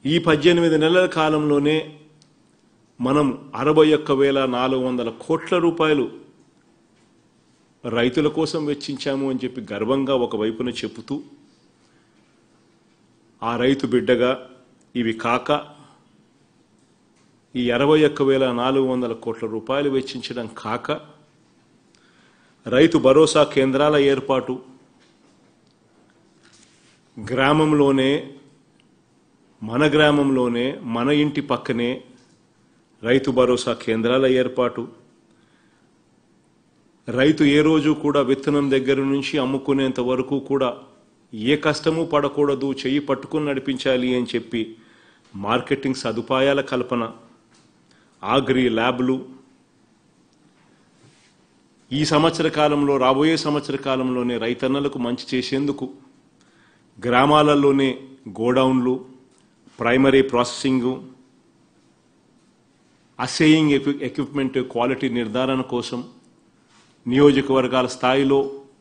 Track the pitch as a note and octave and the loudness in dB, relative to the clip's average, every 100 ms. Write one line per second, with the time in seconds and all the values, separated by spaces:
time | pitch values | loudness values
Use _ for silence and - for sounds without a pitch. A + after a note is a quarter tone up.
0 | C3+ E3+ E3+ D3+ D#3 E3+ E3+ D#3+ D#3 F3+ | 0 -2 2 2 4 4 2 2 2 2
1 | F#3 E3 D#3 D#3 D3+ C#3+ C#3+ D#3 D#3 - | 2 0 0 0 2 2 2 0 -4 -16
2 | - _ _ _ _ _ _ _ _ _ | -20 _ _ _ _ _ _ _ _ _
3 | B2 C#3+ C#3+ A2+ - A#2 C#3 D3+ D#3 D3+ | 0 2 0 -2 -12 -4 2 6 6 4
4 | D3+ C3+ C#3 C3+ C3 B2 C3 C3 B2+ B2 | 2 2 2 2 -2 -2 -2 -2 -2 -4
5 | A#2 A2+ - D#3+ - F3+ E3+ E3 D#3 D3+ | -6 -8 -6 -6 0 0 0 0 0 2
6 | A#2 - - _ _ _ _ _ _ _ | -2 -6 -20 _ _ _ _ _ _ _
7 | _ _ _ _ _ _ _ _ A#2+ A2+ | _ _ _ _ _ _ _ _ -6 0
8 | B2 C#3+ D3+ D3+ D#3 E3+ D3 C#3+ - C3+ | 0 2 0 0 -4 -4 -6 -6 -8 -8
9 | C#3+ C#3 C3+ B2+ B2 B2+ G2+ G#2 G#2+ C#3 | -4 -4 -4 -4 -6 -10 -10 -6 -2 -2
10 | C3+ C3+ A#2+ A2 A2 A2+ B2 A#2 A2+ - | 0 -2 -2 -2 -4 -4 -8 -6 -10 -12
11 | - C#3+ - - _ _ _ _ _ _ | -10 -10 -12 -20 _ _ _ _ _ _
12 | _ _ _ _ _ _ _ _ _ _ | _ _ _ _ _ _ _ _ _ _
13 | _ _ _ _ A2+ A#2 B2+ C#3 A#2 A#2+ | _ _ _ _ -6 0 0 0 0 0
14 | A2+ B2 B2 C3+ - - _ _ _ B2 | 2 2 2 -2 -8 -20 _ _ _ -6
15 | A2+ A2 A#2 B2 - D3 - - - _ | -4 -4 -2 -2 0 -4 -4 -20 -20 _
16 | _ _ _ _ _ _ _ _ _ _ | _ _ _ _ _ _ _ _ _ _
17 | _ _ _ _ _ B2+ A#2+ A#2+ C#3+ D#3 | _ _ _ _ _ -4 0 2 4 4
18 | D3+ D3 C#3 C3+ C3 A#2+ B2 C3+ C3 B2+ | 4 2 0 2 0 0 0 0 0 -2
19 | B2 A2+ - A2 A2+ A2 A2+ C3+ C#3+ C3+ | -4 -6 -8 -8 -8 -8 -6 -4 -2 -2
20 | C3 C3 A#2 B2 A2+ - G#2+ A#2 - D#3 | -4 -12 -10 -10 -12 -12 -8 -8 -6 -8
21 | - - _ _ _ _ _ _ _ _ | -10 -20 _ _ _ _ _ _ _ _
22 | _ _ _ _ _ _ - B2 E3 D#3+ | _ _ _ _ _ _ -2 4 4 4
23 | B2+ C#3 D#3 D#3 C#3+ - C3+ C3+ D3 D3+ | 4 6 6 4 2 2 0 2 2 4
24 | C#3 C3+ C3 C3 B2 B2+ - - _ _ | 2 0 0 -4 -2 -10 -10 -20 _ _
25 | _ _ _ _ _ _ _ _ _ _ | _ _ _ _ _ _ _ _ _ _
26 | _ _ _ _ _ _ _ _ _ _ | _ _ _ _ _ _ _ _ _ _
27 | _ - G#2+ B2+ C3+ D3+ D3+ D3 C#3 C3+ | _ -16 -8 0 2 4 4 4 4 4
28 | C3 D3 - - - _ _ _ _ _ | 2 -2 -6 -20 -20 _ _ _ _ _
29 | _ _ _ _ _ _ G#2+ A#2+ D3+ D3 | _ _ _ _ _ _ -6 0 2 4
30 | D3+ D3 C#3 C3 B2 A#2 B2+ D3+ A#2+ A2+ | 4 4 2 0 0 -2 -4 -6 -8 -4
31 | B2 D3 D3 C#3+ D3 B2 - A#2+ A#2+ C3 | 0 0 0 -2 -4 -6 -4 -4 -4 -6
32 | - - _ _ _ _ _ _ _ _ | -12 -20 _ _ _ _ _ _ _ _
33 | A2+ C3+ C3+ B2 B2 B2 - A#2 - A2+ | 0 2 2 2 2 2 -2 -6 -4 -2
34 | A2+ B2+ C3 B2+ B2 - B2 A#2+ A#2+ - | 0 2 2 2 0 -2 -2 -4 -12 -14
35 | _ _ _ _ _ _ _ _ _ _ | _ _ _ _ _ _ _ _ _ _
36 | _ _ _ _ _ _ _ _ _ _ | _ _ _ _ _ _ _ _ _ _
37 | - A#2+ C#3+ D3+ D3 C#3+ D#3 D#3+ D3 D3 | -8 0 2 4 4 4 4 2 2 0
38 | C#3+ C#3+ B2+ C3+ C#3+ D3 C#3+ C3+ B2+ C3+ | 0 0 0 0 0 0 0 0 0 -2
39 | C#3 C#3 C3+ D3+ C3 C3+ C3+ C#3 C3+ B2+ | 0 -2 -2 -4 -2 -4 -2 0 0 -2
40 | B2 B2+ C3 C#3+ C3+ C3+ B2+ - - _ | -2 -2 -2 -4 -2 -2 -2 -4 -16 _
41 | _ _ _ A2 A2+ D3 D#3 C#3+ E3 D#3+ | _ _ _ -8 -2 0 0 0 -2 -2
42 | E3 D3 C#3+ C#3+ C#3+ C3+ C#3 C3+ C3 C#3+ | 0 0 0 0 0 0 -4 -4 -2 -2
43 | C#3+ C3+ - D#3 D3 C3+ C3 C3 C3+ B2+ | -2 -6 -4 -4 -4 -4 -4 -4 -2 0
44 | B2+ B2 A#2+ A#2+ - A#2+ A2 - _ _ | 0 -2 -2 -6 -6 -8 -8 -12 _ _
45 | _ _ _ G2 G2+ B2 A#2+ C#3 C#3 C3 | _ _ _ -10 -4 -4 -2 -4 -4 -4
46 | B2 A2 A2+ C3 C#3 C#3 C#3 B2+ A#2+ B2 | -6 -6 -4 0 0 0 -2 -6 -4 -4
47 | A#2 - - _ _ _ _ _ _ _ | -6 -10 -20 _ _ _ _ _ _ _
48 | _ _ F#2+ C3 C3 C3 B2 A2 A#2+ A#2+ | _ _ -2 -2 0 0 0 0 -2 -2
49 | B2+ C3 - - _ _ _ _ _ _ | -2 -4 -6 -20 _ _ _ _ _ _
50 | _ _ _ _ _ _ _ _ _ _ | _ _ _ _ _ _ _ _ _ _
51 | _ _ _ _ _ _ _ _ _ C3+ | _ _ _ _ _ _ _ _ _ -4
52 | D3+ D3+ E3 D#3+ D#3+ D3 D3+ D3 C#3+ C#3 | 2 4 4 2 -2 2 2 2 0 2
53 | B2+ C3+ D#3 D#3+ D3+ D3 C#3+ C3+ C#3 C3 | 2 2 2 0 -2 -4 -4 -8 -4 -2
54 | C3 B2+ B2 A#2+ A2+ A#2+ C3 C#3 C#3+ C#3 | -2 -2 -2 -2 -4 -2 -2 -2 -4 -4
55 | A#2+ B2+ - B2+ B2+ C3+ C#3+ - C3 - | -6 -6 -4 -6 -4 -4 -4 -6 -10 -12
56 | - _ _ _ _ _ _ _ _ - | -20 _ _ _ _ _ _ _ _ -10
57 | A#2+ B2 C#3+ D3+ D3 C#3+ C#3 C#3 C3+ B2 | 2 4 6 6 6 4 4 2 0 -2
58 | - - A2+ F#2+ A#2 B2+ C3 C3 B2 B2+ | -12 -20 -18 -4 0 2 2 2 0 -4
59 | - - _ _ _ _ _ - A2+ B2+ | -8 -20 _ _ _ _ _ -6 0 4
60 | C3+ C3+ C3 A#2+ B2 - C3+ C3 A#2+ C3 | 6 4 4 0 -2 -2 -2 0 -2 -4
61 | - - _ _ _ _ _ _ _ _ | -12 -20 _ _ _ _ _ _ _ _
62 | _ _ _ _ _ _ _ _ _ _ | _ _ _ _ _ _ _ _ _ _
63 | _ - B2+ - D#3 D#3+ D3+ C#3 C#3 C#3+ | _ -10 -8 2 4 6 4 2 0 -4
64 | C3 - C3+ C#3+ C3 C3 B2 A#2 B2 C3 | -6 -8 -6 -4 -4 -4 -4 -2 -2 -2
65 | C3+ A#2+ A2+ A#2 C3 C3 B2 A#2+ A2+ A#2+ | -2 -4 -4 -2 -2 -2 -4 -6 -6 -10
66 | B2+ - _ _ _ _ _ _ _ _ | -12 -20 _ _ _ _ _ _ _ _
67 | - B2+ D3 C3+ C3+ C3 B2+ B2+ B2 - | -2 6 6 6 2 0 2 0 -2 -2
68 | B2+ C3+ C3+ C#3 C#3 - - _ | 0 2 2 2 0 -8 -20 _